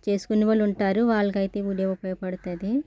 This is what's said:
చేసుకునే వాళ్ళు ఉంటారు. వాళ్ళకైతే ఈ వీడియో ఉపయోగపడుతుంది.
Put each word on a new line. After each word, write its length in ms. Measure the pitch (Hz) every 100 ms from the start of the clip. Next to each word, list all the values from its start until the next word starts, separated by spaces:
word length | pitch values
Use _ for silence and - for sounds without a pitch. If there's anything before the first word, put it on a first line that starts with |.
చేసుకునే 420 | - 202 - 214 214
వాళ్ళు 180 | 220
ఉంటారు. 380 | 208 190 202 196
వాళ్ళకైతే 580 | 240 220 202 196 196 202
ఈ 20 |
వీడియో 300 | 202 190 190
ఉపయోగపడుతుంది. 800 | 190 190 185 185 185 - 175 196 247